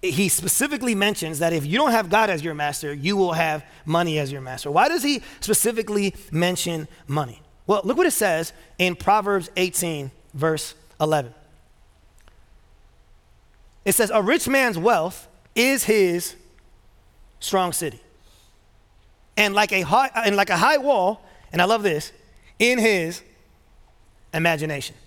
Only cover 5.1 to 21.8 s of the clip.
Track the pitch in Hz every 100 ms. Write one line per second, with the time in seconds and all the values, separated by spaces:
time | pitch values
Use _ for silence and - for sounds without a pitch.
5.1 | 269 - - - 208 214 226 214 208 196
6.1 | - - 156 175 180 175 165 156 - -
7.1 | 143 135 - - _ - 202 185 262 359
8.1 | - 208 160 165 - - - 180 175 -
9.1 | 208 202 196 165 - 185 - 175 156 139
10.1 | - - 139 160 156 - - - _ 156
11.1 | 156 123 - - - _ _ _ _ _
12.1 | _ - _ _ - _ _ _ _ _
13.1 | _ _ _ _ _ - _ - 190 214
14.1 | 220 196 330 - 269 254 180 185 208 165
15.1 | - - _ _ - 247 269 - 214 190
16.1 | 175 - - - _ _ - _ _ _
17.1 | _ - _ - 196 180 165 160 123 _
18.1 | _ - _ _ _ _ _ _ _ _
19.1 | _ _ - 208 196 208 196 165 208 269
20.1 | 240 226 202 196 175 220 302 277 247 185
21.1 | 214 - - - - 180 220